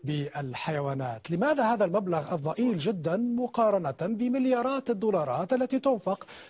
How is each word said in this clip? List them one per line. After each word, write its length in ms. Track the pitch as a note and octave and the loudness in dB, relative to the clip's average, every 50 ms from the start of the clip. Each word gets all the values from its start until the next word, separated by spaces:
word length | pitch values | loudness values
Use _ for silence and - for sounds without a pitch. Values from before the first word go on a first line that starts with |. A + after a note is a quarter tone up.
| - | -4
بالحيوانات. 1300 | C3+ D3+ D3 C#3+ C#3+ - D3 C#3+ C3 A#2+ A2+ - E3 D#3 D3 C#3+ C#3 C#3 C3+ C3 B2 A#2 A2 - - | -2 -4 -2 -4 -6 -6 -8 -8 -8 -8 -6 -4 -4 -2 -2 -2 -2 -2 -2 -4 -4 -6 -8 -6 -4
لماذا 320 | E3+ E3+ A3+ D4 D#4 C#4 | 0 2 2 2 4 4
هذا 220 | A#3+ A3 A#3+ G#3 G3+ | 4 2 4 2 2
المبلغ 500 | F3 E3+ G#3+ G3+ F3+ E3+ D#3 C#3+ - F#3 | 2 2 0 0 2 0 0 0 -2 -4
الضئيل 440 | D#3+ C#3 D#3 - - A#3+ B3+ A3 E3 | -2 -2 -2 0 0 0 2 2 0
جدا 380 | C#3 G3 A3+ F3 D3 D#3+ E3+ | 0 -2 -2 0 0 0 0
مقارنة 800 | A3 A#3+ B3 A#3+ A#3+ B3+ A3+ - - A3+ G#3+ G3 F#3+ E3+ C#3+ B2 - | 0 0 0 0 -2 -2 -2 0 2 4 4 4 2 0 -2 -4 -2
بمليارات 880 | D#3+ F#3+ A#3 G3+ B3 B3 B3 C4+ B3+ C4 B3+ A#3+ A#3+ C4 C#4 C4+ C4 - | -2 -2 -2 0 0 0 2 2 2 2 2 2 2 0 0 -2 0 -2
الدولارات 640 | A#3+ F#3+ A3 A3 G3 F3 D3+ C3+ B2 C#3+ F#3 F3+ | -2 0 0 2 2 2 2 0 0 -2 0 0
التي 260 | C4 B3 C4 B3 C4 C4 | 0 0 0 0 0 0
تنفق 480 | - C#4 C4 G#3 - F#3 G3 - - - - - - | 2 2 2 2 0 -2 -4 -4 -6 -18 -18 -20 -18